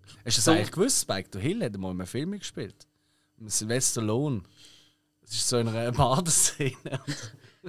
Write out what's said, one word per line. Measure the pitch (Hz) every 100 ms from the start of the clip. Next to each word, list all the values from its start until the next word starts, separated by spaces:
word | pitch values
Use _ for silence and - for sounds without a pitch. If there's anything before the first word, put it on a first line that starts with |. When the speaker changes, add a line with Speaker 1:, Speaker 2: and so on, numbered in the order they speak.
| - - -
Speaker 1:
Hast | 110
du |
das | 110
Speaker 2:
so |
Speaker 1:
eigentlich | 160 -
gewusst? | 151 240 -
Spike | - 98 92
the | 98
Hill | 117 226
hat | 147 101
mal | 95
in | 92
einem | 92
Film | 120 165
mitgespielt. | 202 - - 101 - _ _ _ _ _ -
Mit | 110
Sylvester | 98 107 120 - -
Stallone. | 107 113 147 113 90 - - - _ _ _ _
Das | -
ist | - -
so | 123
in | 113
einer | 113 120
<laughs> |
Badeszene. | 120 127 139 175 - - - 139 - - 135 - 143 110 - - _